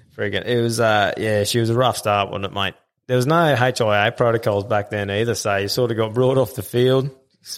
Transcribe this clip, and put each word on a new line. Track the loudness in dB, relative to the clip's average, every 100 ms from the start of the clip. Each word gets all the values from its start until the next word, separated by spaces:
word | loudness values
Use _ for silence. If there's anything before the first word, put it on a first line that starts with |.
| _ -8
Friggin', | -6 -4 -2
it | 0
was, | 0 0
uh, | 2 4 2 0
yeah, | 0 0 0
she | 0
was | 2
a | 2
rough | 0 0
start, | 0 0 0
wasn't | -4 -6
it, |
mate? | -4 -6 -6 _ _ -4
There | 0
was | 2
no | 2 4 2
H | 2 0
I | 2 2 2
A |
protocols | 2 0 2 0 -2 0
back | -2 -2
then | -4 -2
either, | -2 -2
so | -2 -2 -2
you | -2
sort | -2 -2
of | 0
got | -2
brought | 0 2 2
off | 0
the | -4
field, | -4 0 2 2 0 -6 _ _ -18